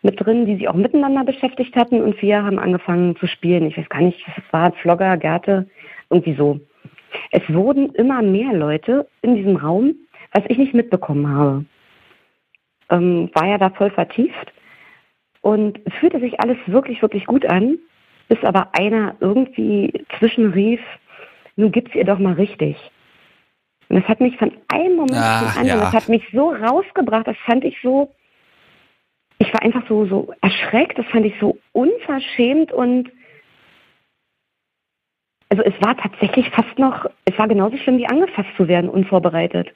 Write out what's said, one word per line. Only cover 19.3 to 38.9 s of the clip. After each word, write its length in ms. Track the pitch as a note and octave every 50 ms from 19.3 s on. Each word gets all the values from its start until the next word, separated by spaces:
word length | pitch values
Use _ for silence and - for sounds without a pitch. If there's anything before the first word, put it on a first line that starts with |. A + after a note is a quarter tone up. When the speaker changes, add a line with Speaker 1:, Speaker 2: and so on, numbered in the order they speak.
| G#3 B3+ C4 B3+ - - A3 A3 G#3 G3+ G3 - - - - _ - -
Speaker 1:
zwischenrief, 600 | A3 A3+ - - A3 G#3 E3 F#3+ G3 A3+ A#3+ A3+ - - - - _ _ - - - - - _ _ - _
"Nun 160 | - G#3+ G#3
gibt's 240 | - A#3+ B3 - -
ihr 80 | - F#3+
doch 160 | F3+ G3+ F#3
mal 140 | G3 F#3+ F3
richtig." 420 | D3 G3+ G3+ - - D#3 D3 C#3+ - - - _ _ _ _ _ _ _ _ _ _ _ _ _ _ _ _ _ _ _ _
Und 80 | - F#3+
das 80 | F#3 -
hat 120 | A3 -
mich 160 | B3+ B3+ B3
von 160 | - A3 - - - _ -
einem 260 | - - E4+ F#4 F4+
Moment 180 | E4 D4+ C4 B3+
Speaker 2:
Ah, 240 | A#3+ A2+ A2+ A2+ - - -
Speaker 1:
zum 100 | G#2+ -
anderen, 180 | - C4 - -
Speaker 2:
ja. 40 | -
Speaker 1:
das 80 | - -
hat 140 | A3+ - -
mich 140 | A#3 A3 - -
so 180 | - A#3+ D4 E4+
rausgebracht, 720 | D#4 G#3 G#3+ A3+ C4 F4+ G4 - _ G4 C4+ A#3 A3 A3+ A3+
das 100 | B3 G#3 - -
fand 200 | - A#3 C4 -
ich 120 | C4+ - -
so, 320 | - B3 C4 C#4 C#4+ C#4 _ _ _ _ _ _ _ _ _ _ _ _ _ _ _ _ _ _ _ _ _ _ _ _ _ _
ich 140 | G#3 -
war 100 | - A3
einfach 200 | - A3+ A#3 B3+ A3+ -
so, 180 | A3 G#3+ G#3+
so 260 | F#3 F#3+ - - - - _
erschreckt, 560 | - F#3+ - - - - - A#3 D#4+ - - -
das 80 | A3+
fand 200 | - - A#3 G#3+
ich 80 | G#3+ G3 -
so 180 | G#3 G#3 - - _ _
unverschämt 1000 | _ A#3 B3+ E4 A#4 A#4+ - - C#4+ C4+ - - - - A#3+ A#3+ C#4 D#4 D#4+ D#4
und 380 | - B3 B3 B3 B3 B3+ B3 B3 _ _ _ - - - _ _ _ _ _ _ _ _ _ _ _ _ _ _ _ _ _ _ _ _ _ _ _ _ _ _ _ _ _ _ _ _ _ _ _ _ _ _ _ _ _ _
also 140 | G#3 G3
es 120 | A3 G#3 F#3+ -
war 160 | G3+ - -
tatsächlich 540 | - - G3 - - G#3 F#3+ - C4 A#3+ -
fast 280 | - - A3+ - - -
noch, 280 | C4+ C4 - - - - - _ _
es 140 | F#3+ F#3+ -
war 100 | G#3+ G#3+
genauso 280 | G#3+ G3+ F#3+ G#3+ B3 C4+
schlimm 200 | - C#4 B3+ B3
wie 80 | A#3+
angefasst 420 | - B3+ D4+ F#4+ F#4 - G#3 G3 - -
zu 120 | - F#3 D#3+
werden, 220 | F3+ F3 F3 F3